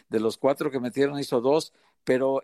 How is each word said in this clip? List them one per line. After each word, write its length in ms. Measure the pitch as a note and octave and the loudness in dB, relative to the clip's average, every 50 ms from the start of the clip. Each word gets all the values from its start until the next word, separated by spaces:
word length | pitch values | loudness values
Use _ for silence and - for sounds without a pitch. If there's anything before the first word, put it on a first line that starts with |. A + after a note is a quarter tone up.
| - - | -8 -4
De 100 | G#2+ A2 | -2 0
los 200 | A2 A2+ G#2 - | 0 0 -2 0
cuatro 320 | - C3+ C#3+ - D3 D3 | 0 0 0 0 -2 -4
que 80 | B2+ C3+ | -2 -4
metieron, 400 | A#2+ B2 G#2 C3+ C#3 C#3+ D3 C#3+ | -6 -4 0 0 0 0 0 -4
hizo 200 | C3+ - C#3 B2 | -4 -2 -2 0
dos. 320 | A2+ C3+ D3 D#3+ D#3 - _ _ _ _ _ _ - | 2 2 2 2 0 -4 _ _ _ _ _ _ -2
Pero 380 | - B2+ B2+ C3+ C3+ C3+ C3+ | 0 0 2 2 0 0 -2